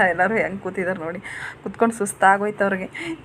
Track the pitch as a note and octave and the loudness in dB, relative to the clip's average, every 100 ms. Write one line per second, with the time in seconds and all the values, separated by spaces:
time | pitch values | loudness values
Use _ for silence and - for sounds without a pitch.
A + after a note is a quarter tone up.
0 | F#3 E3+ G3 A3 D#3 G3 F#3 F#3+ F3+ F#3+ | 2 4 2 2 0 -4 -6 -4 -2 -4
1 | D#3+ F3+ - - - - G3+ - A#3 A3+ | -6 -8 -12 -12 -14 -12 -12 0 0 0
2 | G3+ - F#3+ G3 G#3 G#3 G3 F#3+ F#3+ - | -4 4 6 6 2 0 0 -2 -6 -10
3 | E4+ E4 | -10 -6